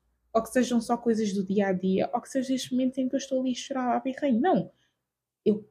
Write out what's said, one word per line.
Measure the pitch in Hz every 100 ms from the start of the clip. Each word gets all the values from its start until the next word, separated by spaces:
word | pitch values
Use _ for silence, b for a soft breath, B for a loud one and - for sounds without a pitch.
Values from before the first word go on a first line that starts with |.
| _ _ _
Ou | 226
que | 220
sejam | 254 240 240
só | 233 233
coisas | 240 220 214
do | 196 190
dia | 196 196
a |
dia, | 185 190 190 -
ou | 240
que | -
sejam | 269 262 262
estes | -
momentos | 254 262 269
em | 262
que | 269
eu |
estou | - 262
ali | 262
a | 247
chorar | - 262 247 240
à |
berrainha. | 262 254 285 226
Não! | 339 262 - _ _ _ _ _ _ _ 208
eu | 208 -